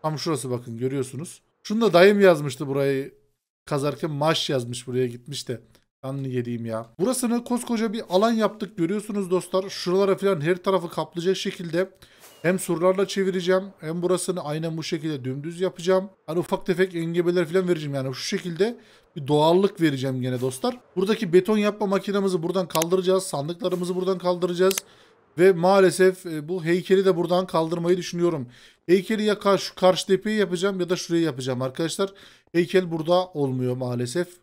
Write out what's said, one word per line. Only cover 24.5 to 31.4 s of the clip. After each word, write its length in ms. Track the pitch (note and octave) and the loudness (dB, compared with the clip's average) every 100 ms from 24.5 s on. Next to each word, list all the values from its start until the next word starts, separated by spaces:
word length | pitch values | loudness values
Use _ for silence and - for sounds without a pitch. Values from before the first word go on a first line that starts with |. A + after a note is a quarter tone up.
| F3 F#3 F#3+ - _ _ _ _ - | 2 2 2 -12 _ _ _ _ 4
Ve 140 | F#3 | 4
maalesef, 720 | F3+ F3+ G3 F#3+ D3+ F#3 F3+ F3+ | 6 4 6 4 4 2 2 -10
e, 220 | D#3 D3 | -10 -6
bu 160 | F#3 | -6
heykeli 420 | D#3+ F3+ E3+ F#3+ F#3+ | 0 -2 2 2 4
de 100 | E3+ | 2
buradan 320 | E3+ F3+ F#3 | 2 0 0
kaldırmayı 500 | E3+ D#3+ E3+ E3+ F3+ | -2 0 -2 0 0
düşünüyorum. 500 | E3 E3+ F3 D#3+ B2 - - _ - | -2 -2 0 0 -8 -14 -20 _ 2
Heykeli 380 | F#3+ F#3 A3 | 2 2 0
ya 160 | G#3+ G#3 | 0 0
kar-, 180 | G3+ F#3+ | 2 0
şu 180 | - - | 0 2
karşı 320 | F#3 F3+ - | 4 4 2
tepeyi 300 | F#3 G#3+ G#3+ | 0 0 0
yapacağım 420 | F#3 F3+ G3 F#3+ | 0 0 -2 -2
ya 100 | E3 | -2
da 60 | F3+ | -4
şurayı 280 | - E3+ | 0 0
yapacağım 380 | E3 C3 | 0 -2